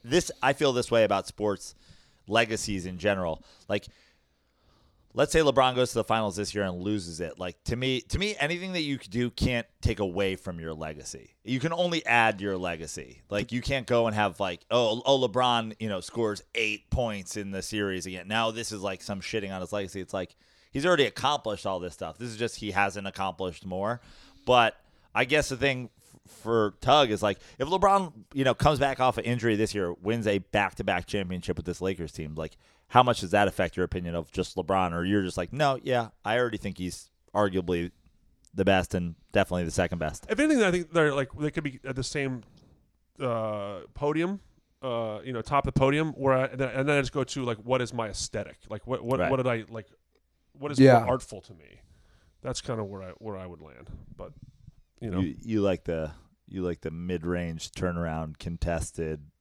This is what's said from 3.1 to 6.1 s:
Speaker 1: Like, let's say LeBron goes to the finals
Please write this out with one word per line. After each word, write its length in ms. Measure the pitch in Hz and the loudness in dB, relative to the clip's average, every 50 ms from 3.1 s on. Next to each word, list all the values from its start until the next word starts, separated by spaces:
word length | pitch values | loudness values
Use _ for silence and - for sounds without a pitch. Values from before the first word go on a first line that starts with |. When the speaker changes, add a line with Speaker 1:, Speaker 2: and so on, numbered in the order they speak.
| 101 95 90 82 78 - - - - _ - | 2 2 0 -4 -4 -6 -10 -20 -20 _ -6
Speaker 1:
Like, 200 | - 101 104 - - - _ _ _ _ _ _ _ _ _ _ _ _ _ _ _ _ _ _ _ _ _ _ _ - | -4 -4 -4 -4 -8 -20 _ _ _ _ _ _ _ _ _ _ _ _ _ _ _ _ _ _ _ _ _ _ _ 0
let's 160 | 120 147 151 | 0 0 4
say 80 | - 160 | 4 4
LeBron 340 | 160 139 120 135 131 127 127 | 4 6 6 6 4 4 4
goes 140 | 123 127 117 | 2 0 2
to 60 | - | 0
the 80 | 117 107 | -2 0
finals 320 | - | 2